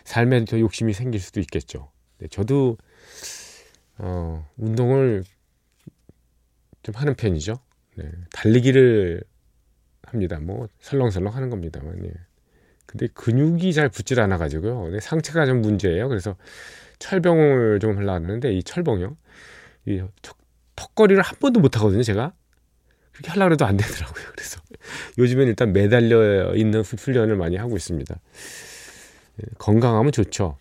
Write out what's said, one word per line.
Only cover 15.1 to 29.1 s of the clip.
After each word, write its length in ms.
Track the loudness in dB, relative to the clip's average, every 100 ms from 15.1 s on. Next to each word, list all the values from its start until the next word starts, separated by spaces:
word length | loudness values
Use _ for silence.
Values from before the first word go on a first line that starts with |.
| -4 -2 0 2
좀 140 | 2
문제예요. 480 | 2 0 0 0 -2
그래서 280 | -4 -6 -10 -16 -20 -20 -20 -20 -18
철봉을 800 | -4 0 2 4 4 4 4 2
좀 160 | 0 -2
하려고 160 | -2
하는데 400 | -4 -4 -4 -2
이 100 | -2
철봉이요. 540 | -4 -4 -2 -2 -4 -10 _ -20 -20 -20 -20 _ -6
이 160 | -6 -6 _
턱-, 160 | -20 -20 _ _ _ -20
턱걸이를 460 | -10 2 6 6
한 140 | 2 0
번도 180 | 2 4
못 160 | 4 4
하거든요, 260 | 2 2
제가. 300 | 0 -2 -4 -10 _ _ _ _ _ _ _
그렇게 200 | -20 -8
하려고 240 | 0 2
해도 120 | 4 2
안 100 | 2
되더라고요. 480 | 0 -4 -10 -12 -18
그래서 280 | -16 -16 -16 _ -20 -18 -16 -10 0
요즘엔 300 | 2 4 2
일단 240 | 2 2
매달려 800 | 4 4 4 6 6 6 4 2
있는 280 | 2 2 2
후-, 140 | -2 -6
훈련을 400 | -2 0 2 0
많이 200 | -2 -4
하고 200 | -4 -6
있습니다. 380 | -6 -8 -8
예, 1300 | -14 _ -20 -20 -20 -20 -20 -20 -20 -20